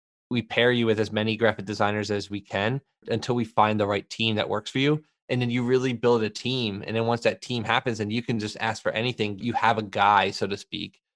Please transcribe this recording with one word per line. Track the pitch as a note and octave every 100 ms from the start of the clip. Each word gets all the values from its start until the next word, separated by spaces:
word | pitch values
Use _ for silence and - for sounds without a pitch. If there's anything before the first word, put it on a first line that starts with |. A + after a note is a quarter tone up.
| _ _ -
we | B2
pair | A2+ - A#2+
you | B2
with | A2+ G#2+
as | G#2
many | G#2+ A2 G#2
graphic | A2+ G#2
designers | G2 G#2 G#2 G#2 G2+
as | G#2 F#2+
we | G2+
can | - G2+ G#2 C3+ - _ -
until | A2+ -
we | B2 A2+
find | - G#2+ G#2+
the | G2+
right | G2+ -
team | - A2+ G#2
that | -
works | G2+ -
for | C3
you. | C#3 D3+ D#3 _ -
And | B2+
then | B2
you | A#2+
really | A#2+ B2+ C3
build | A#2+ B2 A#2+
a | G#2+
team. | - B2 C3 A2+ G2 -
And |
then | A2 A#2
once | A#2
that | A2+ F#2+
team | - B2
happens, | G#2+ A#2 B2+ A2
then | G#2
you | A2+
can | A#2 A#2
just | G#2 -
ask | A2+ A2
for | -
anything. | G#2+ A#2+ B2 G#2+ G2+
You | A#2
have | G#2+ A2+ A2+
a |
guy, | G#2+ G2+ G2+ G#2 F#2+
so | G2+ G2+
to | G2
speak, | - F2+ F2+ - _